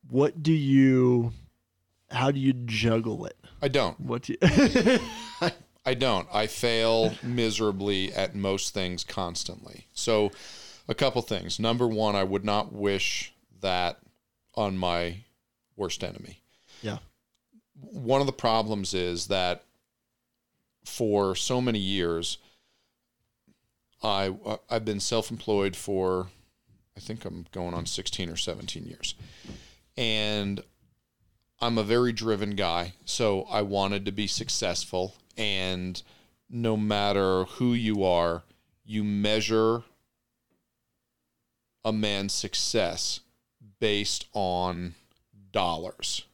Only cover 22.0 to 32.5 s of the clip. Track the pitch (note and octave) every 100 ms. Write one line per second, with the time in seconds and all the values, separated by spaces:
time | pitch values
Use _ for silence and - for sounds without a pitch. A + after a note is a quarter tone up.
22 | E2+ E2 E2+ - _ _ _ _ _ _
23 | _ _ _ _ _ _ _ _ _ _
24 | A2 G2 G2 F#2+ G#2 G#2+ _ A#2 A2 G2+
25 | - A#2 - A2+ - G2+ G2 F#2 - F#2+
26 | F#2 F#2 F#2 - _ _ _ _ _ -
27 | - - F2+ F2 E2+ F#2+ F2 E2+ E2+ -
28 | - - F2 F2 - - - - - -
29 | - - - - - - - _ _ -
30 | A#2 A2 G#2+ G#2 G2+ G2+ - _ _ _
31 | _ _ _ _ _ _ A#2 A2+ G#2 A#2+
32 | B2 A2 A2+ G2+ G#2